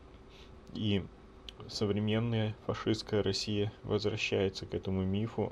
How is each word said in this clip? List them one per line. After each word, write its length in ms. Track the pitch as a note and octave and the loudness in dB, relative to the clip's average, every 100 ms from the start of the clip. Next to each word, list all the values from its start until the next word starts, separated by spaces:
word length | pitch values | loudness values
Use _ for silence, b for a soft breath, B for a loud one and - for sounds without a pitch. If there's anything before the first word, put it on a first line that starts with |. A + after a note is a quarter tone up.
| - - - B B - - | -20 -20 -20 B B -20 -12
И 280 | - A2 G2+ - - - - - - - | -2 2 2 0 -10 -20 -20 -18 -16 -10
современная 840 | - G#2 G2+ G#2+ G#2+ A#2 A2+ G#2+ G#2+ - | 0 2 2 2 2 2 2 0 -2 -4
фашистская 580 | A2 - G#2+ - G#2+ | -2 0 0 2 2
Россия 480 | G2 G2 - G#2 G2+ - | 2 2 0 0 0 -2
возвращается 800 | G#2+ G#2+ G#2 G#2 - G2+ F#2+ F#2+ F#2 | -2 0 0 0 2 2 2 0 -6
к 80 | |
этому 280 | - - F#2+ | -4 -2 0
мифу, 480 | F#2+ G2 A2+ - G#2 | 0 0 0 -2 -2